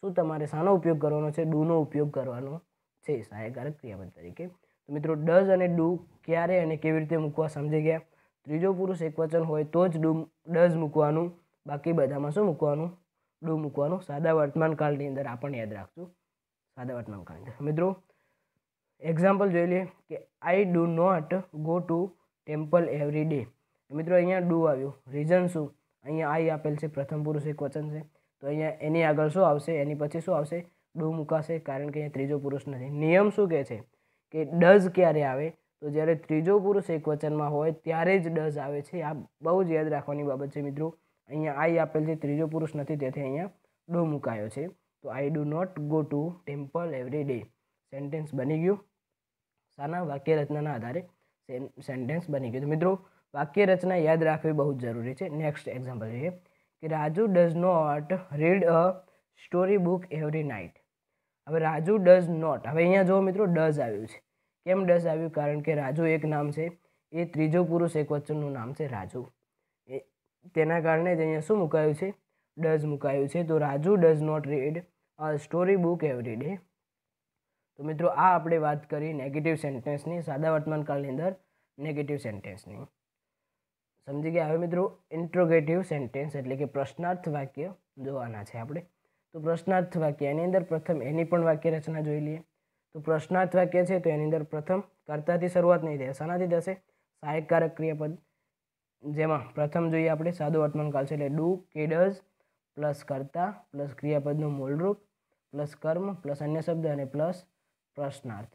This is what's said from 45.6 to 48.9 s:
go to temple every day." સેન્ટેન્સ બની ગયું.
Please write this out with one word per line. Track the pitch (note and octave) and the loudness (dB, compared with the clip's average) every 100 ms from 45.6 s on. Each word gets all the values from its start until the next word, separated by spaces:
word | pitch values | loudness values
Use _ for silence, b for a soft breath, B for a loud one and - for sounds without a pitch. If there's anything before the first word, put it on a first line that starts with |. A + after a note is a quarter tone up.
| F#3+ D#3+ | -4 -6
go | D3 D#3 D3+ | -2 -2 0
to | D3 D#3+ F3 - | -2 -4 -8 -12
temple | C#3+ C#3 - E3+ C3 | -10 -6 -6 -4 -6
every | B2+ D3 | -6 -4
day." | C#3 A#2+ A2 _ _ _ _ | -2 -4 -6 _ _ _ _
સેન્ટેન્સ | C#3 C#3+ D#3 D3+ | -12 -8 -8 -6
બની | C#3 C3 D#3 | -4 -2 0
ગયું. | F3 G3+ - | 0 0 -6